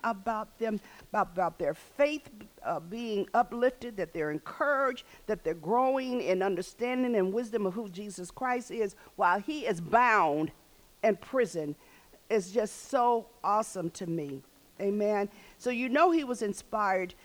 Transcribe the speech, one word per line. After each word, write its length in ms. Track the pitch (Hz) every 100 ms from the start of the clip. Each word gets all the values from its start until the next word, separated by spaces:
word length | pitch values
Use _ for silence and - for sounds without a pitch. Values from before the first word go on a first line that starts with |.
about 540 | 233 202 233 214 214 -
them, 220 | 226 208 - - -
about, 240 | 214 175
about 260 | 175 170 -
their 140 | 147
faith, 560 | 160 - - 294 302 - 208 - -
uh, 160 | 135 160
being 480 | 165 226 233 202 -
uplifted, 640 | 233 240 240 247 254 240 202
that 160 | 160
they're 180 | 170 151
encouraged, 760 | 151 - - 294 277 262 247 - - -
that 160 | 208
they're 100 | 160
growing 680 | 170 156 240 262 269 254 247
in 200 | 151 185
understanding 720 | 196 180 185 - 240 254 247 220
and 180 | 185
wisdom 320 | 214 233 226 196
of 80 |
who 160 | 202 208
Jesus 420 | 175 208 180 180
Christ 400 | - 254 247 233
is, 240 | 226 208 - - -
while 240 | 180 196
he 260 | 202 302 226
is 140 | 170
bound 720 | 165 233 247 214 160 147 160 - _ - - _
in 140 | 220 190
prison, 580 | - 262 214 170 151 151 - - - - -
is 220 | 214 185
just 380 | 220 214 - -
so 360 | 269 240 233 - -
awesome 460 | 190 214 220 190 165
to 140 | - 180
me. 360 | 165 143 135 - _ - -
Amen. 480 | 196 208 208 208 202 - - -
So 120 | 247
you 200 | 240 254
know 220 | 277 349
he 120 | 330
was 180 | 262 233
inspired, 760 | 208 - - 220 202 190 180 -